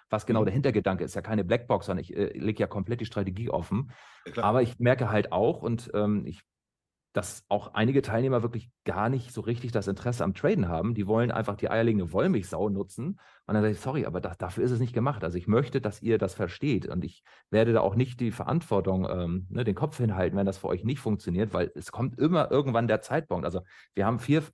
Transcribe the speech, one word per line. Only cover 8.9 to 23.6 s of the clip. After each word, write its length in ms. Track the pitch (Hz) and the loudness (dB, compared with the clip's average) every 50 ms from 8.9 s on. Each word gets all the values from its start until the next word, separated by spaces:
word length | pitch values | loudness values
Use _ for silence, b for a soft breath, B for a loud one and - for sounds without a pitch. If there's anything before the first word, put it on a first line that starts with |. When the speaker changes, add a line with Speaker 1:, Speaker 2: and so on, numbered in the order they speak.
| 87 92 107 117 | -2 0 0 0
Speaker 1:
nicht 220 | 135 131 117 - - | 0 -2 -4 -6 -10
so 80 | 113 | -8
richtig 300 | - 107 120 120 - 120 | -4 -4 -4 -4 -4 -4
das 160 | 117 110 98 | -2 -2 -2
Interesse 380 | 101 98 - - 120 120 117 85 | -2 -4 -2 -2 -4 -2 0 -2
am 100 | 95 95 | -2 -2
Traden 320 | - - 151 220 180 101 | 0 0 2 2 2 2
haben. 280 | 87 85 80 85 117 120 | 0 0 0 0 -2 -2
Die 120 | 107 101 | -2 0
wollen 240 | 95 110 113 120 120 | 2 2 2 2 2
einfach 240 | - - 110 - 101 | 0 -2 -2 -2 -4
die 160 | 101 - - | -4 -2 0
eierlegende 400 | - 113 113 117 110 104 90 82 | 2 2 2 4 2 2 0 0
Wollmilchsau 600 | 80 - 135 190 180 110 90 - - 78 98 107 | 0 2 2 4 2 0 0 -2 -4 -2 0 0
nutzen. 500 | 98 98 98 - - - 120 170 202 b b b b b b | 0 -2 -4 -6 -6 -8 -6 -6 -6 b b b b b b
Und 80 | - 98 | -2 0
dann 80 | 107 104 | 2 2
sage 80 | 107 104 | 2 0
ich, 40 | 101 | -2
„Sorry, 240 | - 131 135 156 107 | -4 -4 -2 -2 -2
aber 160 | - - 90 | -2 -4 -4
da-, 140 | - 90 87 | -6 -6 -8
dafür 280 | - - 90 87 - - | -6 -6 -6 -2 0 0
ist 80 | 127 127 | 2 2
es 80 | 117 | 2
nicht 120 | 127 117 - | 0 0 0
gemacht. 300 | 117 117 139 143 107 - | 0 0 0 0 -2 -4
Also 160 | 82 85 90 | -4 -4 -4
ich 80 | 85 | 0
möchte, 340 | - 104 120 139 - - 135 | 4 4 4 4 2 -2 -2
dass 220 | - 107 98 - - | -2 -2 -6 -4 0
ihr 160 | 110 113 104 | 2 2 2
das 160 | - 95 - | 2 0 -2
versteht. 540 | - 104 87 - - - 151 127 90 - - | -2 -6 -6 -4 -4 -2 0 0 0 -2 -2
Und 160 | - 90 - | -4 -4 -4
ich 180 | - - - b b b b b - | -6 -8 -14 b b b b b 0
werde 220 | - 107 113 117 113 | 2 4 4 6 4
da 100 | 113 - | 4 4
auch 120 | 98 98 | 2 2
nicht 240 | 117 127 123 - - | 2 0 0 -2 -4
die 140 | 123 113 101 | -4 -4 -4
Verantwortung, 720 | - - - 139 170 170 - 107 98 85 95 95 92 92 - | -4 -4 0 0 -2 0 2 0 0 2 2 2 2 0 0
ähm, 380 | - 92 87 85 87 92 92 - | -2 -2 -2 -2 -2 -4 -4 -4
ne, 140 | 104 123 123 | -4 -2 0
den 140 | 113 98 | 0 0
Kopf 220 | - - 151 156 - | 0 -2 -4 -2 0
hinhalten, 380 | 120 110 98 90 92 82 85 | 0 0 2 2 0 2 2
wenn 80 | 98 98 | 2 0
das 120 | 98 95 - | 0 -2 -2
für 80 | - | -4
euch 160 | - 85 90 104 | -4 -4 -2 -2
nicht 160 | 117 135 - | -2 -2 -2
funktioniert“, 540 | - 113 104 95 - - 87 90 110 107 92 | -2 -2 -2 -2 -2 -2 0 0 0 0 0
weil 160 | 87 90 - - | 0 -2 -2 -4
es 160 | - 90 - - | -8 -12 -10 -6
kommt 260 | - 120 120 120 127 | -4 -4 -4 -2 0
immer 320 | 135 160 180 165 135 - | 2 2 4 4 2 4
irgendwann 380 | - 139 143 135 113 117 117 113 | 2 2 2 4 2 2 2 2
der 120 | 107 107 | 2 0
Zeitpunkt. 440 | - - 123 156 160 - 92 87 69 | 0 -2 -4 -2 -2 -2 -4 -2 -2
Also 160 | 85 85 90 | -2 -4 -4